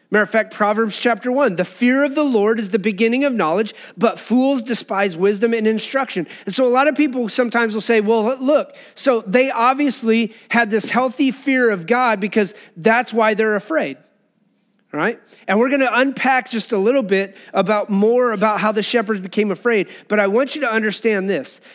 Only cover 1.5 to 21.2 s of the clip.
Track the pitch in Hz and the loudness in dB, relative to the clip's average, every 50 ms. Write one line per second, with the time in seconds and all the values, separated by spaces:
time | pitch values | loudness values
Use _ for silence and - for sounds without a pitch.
1.5 | 180 160 180 - - - 240 247 254 269 285 294 277 294 302 285 247 214 202 214 | 0 -2 -4 -4 -2 0 2 2 4 2 2 0 0 0 0 2 2 2 2 2
2.5 | 233 226 220 185 196 220 175 220 202 180 226 226 233 262 277 285 247 220 175 156 | 0 -2 -2 -2 -4 -2 -2 -2 0 0 0 0 2 0 0 0 0 0 0 0
3.5 | 165 196 226 208 - - - - - - 202 226 175 - - - 220 247 262 269 | 0 0 -2 -4 -8 -14 -20 -20 -4 -2 0 0 0 -4 -4 0 2 2 2 2
4.5 | 285 262 220 233 233 - - - 220 196 202 202 170 160 185 202 208 190 233 233 | 0 -2 -4 -6 -6 -8 -6 -4 -2 -2 -2 -2 0 0 0 0 2 0 0 0
5.5 | 233 233 214 220 220 214 - - - 269 269 - - 185 156 - - - - - | 0 0 0 0 0 -2 -4 -4 -4 -4 -4 -2 -4 -6 -8 -8 -12 -12 -12 -6
6.5 | 185 - 262 247 240 254 277 302 285 262 294 294 247 262 240 202 - - 247 233 | -2 0 2 4 4 4 2 2 2 2 0 0 0 -2 -4 -2 -2 -2 -2 0
7.5 | - 240 233 226 208 220 - - 233 220 208 208 226 226 208 220 262 254 262 262 | 0 0 0 0 -2 -4 -2 0 2 2 2 2 2 2 0 0 -2 -2 0 2
8.5 | 311 262 202 - - - - - _ - - 262 247 220 214 190 185 247 233 165 | 2 2 0 -2 -10 -20 -20 -20 _ -2 0 0 0 0 0 2 2 2 2 2
9.5 | - 226 233 247 262 269 294 285 226 - - 226 220 233 233 - - - - - | 0 2 2 2 2 2 0 -2 -2 -2 0 0 2 2 0 -2 -6 -14 -8 -2
10.5 | - 233 240 214 208 214 - - - 233 254 262 233 - 285 262 214 - - 277 | 0 0 0 2 0 -2 -2 -2 -2 0 0 -2 0 0 0 0 -2 -2 -2 -2
11.5 | 269 254 247 233 208 185 165 160 240 247 254 240 220 196 196 202 - 220 208 175 | 0 2 2 2 0 -2 -2 -2 0 2 2 0 0 0 -4 -2 0 0 -2 -2
12.5 | - - - - _ 170 156 220 226 240 247 - 220 226 220 220 214 196 220 214 | -4 -12 -20 -20 _ -2 0 2 2 2 0 -2 0 0 2 2 2 0 0 0
13.5 | 214 202 202 - 320 311 226 143 131 - _ _ _ _ _ _ _ _ _ _ | 0 -2 -4 -2 -2 -2 -2 -4 -6 -12 _ _ _ _ _ _ _ _ _ _
14.5 | _ _ _ _ _ _ _ _ - 147 160 208 233 - _ _ - - - - | _ _ _ _ _ _ _ _ -6 -4 -2 -4 -4 -6 _ _ -20 -14 -6 -2
15.5 | 196 214 240 269 269 277 269 247 214 240 262 277 262 - 214 254 269 254 - - | 0 2 2 2 2 0 0 0 2 2 0 0 0 -2 0 0 0 0 -2 -4
16.5 | - 220 196 - 240 196 190 220 269 277 226 180 196 190 196 190 - - - - | -6 -6 -4 -2 -2 0 2 2 2 2 0 0 0 0 -2 -4 -8 -18 -20 -4
17.5 | - - 196 175 214 208 202 - 208 196 208 220 240 247 247 240 220 196 196 220 | -2 -2 0 0 0 -2 -2 -2 0 2 2 4 4 4 2 2 0 0 0 0
18.5 | 214 190 185 214 214 220 208 - - 233 220 190 220 196 185 190 - 214 208 208 | 0 0 0 0 0 -2 -2 0 0 0 0 0 -4 -4 -6 -4 -2 -2 0 0
19.5 | 185 - - 240 233 208 175 - - - - - 202 214 202 196 196 233 277 247 | -2 -2 -2 0 0 0 -2 -4 -8 -18 -6 -2 0 0 0 2 2 0 0 0
20.5 | - 311 269 240 220 226 214 214 185 - - 226 214 196 | -2 -4 -4 -2 0 0 0 -2 -4 -2 0 0 0 0